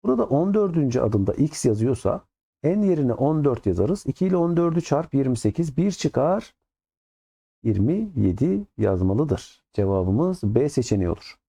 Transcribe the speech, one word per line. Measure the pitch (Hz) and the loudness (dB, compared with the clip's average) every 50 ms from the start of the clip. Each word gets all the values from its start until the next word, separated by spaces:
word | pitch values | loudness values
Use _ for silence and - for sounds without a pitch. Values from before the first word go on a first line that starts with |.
| _ | _
Burada | 208 262 233 226 | 0 0 0 0
on | - - 143 170 196 196 | 0 0 0 0 2 2
dördüncü | 214 208 196 160 165 147 131 117 123 | 0 0 0 0 0 0 0 0 0
adımda | 120 113 107 104 98 95 - | 0 2 2 2 0 0 2
x | - 135 156 - - - | 0 0 0 0 -2 0
yazıyorsa | 131 107 104 110 127 131 117 - 95 - 196 - _ _ _ _ _ _ _ - | 0 0 2 0 -2 -2 -2 -2 -4 -4 -4 -8 _ _ _ _ _ _ _ -2
n | 147 180 214 208 196 | -2 0 2 2 2
yerine | 180 156 143 127 113 | 2 2 2 0 0
on | - 135 143 156 156 147 | 0 0 0 2 2 2
dört | 143 123 113 - | 2 0 0 0
yazarız. | 101 90 87 95 113 185 202 - | -2 0 0 0 0 0 -4 -4
İki | - 147 - 185 | -8 -4 -2 0
ile | 190 185 180 | 0 2 2
on | 170 170 170 165 | 2 2 2 2
dördü | 170 170 160 170 | 2 2 0 0
çarp, | 160 - 147 143 165 - - | -2 0 -2 -2 -2 -2 -2
yirmi | 135 139 131 127 117 | 0 0 0 -2 0
sekiz. | - 107 104 - 170 160 127 156 | 0 -2 0 0 -4 -2 0 0
Bir | 170 202 | 0 0
çıkar, | 180 - - 151 - 120 131 160 185 220 220 - _ _ _ _ _ _ _ _ _ _ _ _ _ _ _ _ _ _ _ _ _ _ - | 0 -2 -4 -2 0 0 0 2 0 -2 -4 -10 _ _ _ _ _ _ _ _ _ _ _ _ _ _ _ _ _ _ _ _ _ _ -2
yirmi | 117 107 95 95 123 170 208 226 208 180 | -2 0 2 2 0 0 0 -4 -4 -2
yedi | 127 101 95 87 101 131 170 190 202 202 - _ - | 0 0 0 2 2 0 0 0 -2 -4 -8 _ -2
yazmalıdır. | 110 101 98 90 92 95 98 110 151 151 95 95 - - - _ _ _ _ | 0 0 2 2 2 2 2 0 0 0 -2 -4 -4 -14 -20 _ _ _ _
Cevabımız | - 101 98 98 95 92 92 95 117 165 185 190 175 - | -2 0 0 0 0 2 2 2 2 0 0 -2 -2 -4
B | 104 107 117 139 151 | -2 -2 0 -2 -2
seçeneği | - - 120 - 113 101 92 87 | -2 -4 -2 -2 -2 -2 0 -2
olur. | 85 - - - - _ _ | -4 -6 -10 -20 -20 _ _